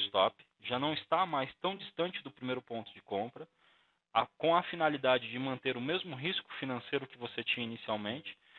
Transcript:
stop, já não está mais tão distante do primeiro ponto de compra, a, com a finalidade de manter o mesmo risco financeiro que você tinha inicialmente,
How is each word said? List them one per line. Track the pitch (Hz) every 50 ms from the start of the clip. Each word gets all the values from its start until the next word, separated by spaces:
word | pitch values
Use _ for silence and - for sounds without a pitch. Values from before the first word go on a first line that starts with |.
| 104
stop, | 101 - 98 95 - - _ - _ _ _ -
já | 120 123 127
não | 139 151 156
está | - - - 165 170 190
mais | 175 151 135 131 127 -
tão | _ - 185 196
distante | 185 - - - - 170 185 185 - -
do | -
primeiro | - - 127 127 127 127 -
ponto | - 120 113 107 - -
de | 101 -
compra, | - 104 98 107 123 - - 156 _ _ _ _ _ _ _ _ _ _ _ _ _ -
a, | 113 - - _ -
com | - 160 165
a | 175 180
finalidade | - - 170 160 151 147 135 135 131 127 123 117 110
de | 113 123
manter | 135 135 131 123 - 135 127
o | 120
mesmo | 123 139 160 185 - 180 135
risco | 123 139 180 196 - - - -
financeiro | - 143 135 127 117 - - - 135 135
que | - - 127
você | 120 113 - - 113
tinha | - - 123 120
inicialmente, | 113 117 113 - - 110 107 104 104 120 151 - - - _ _ _ -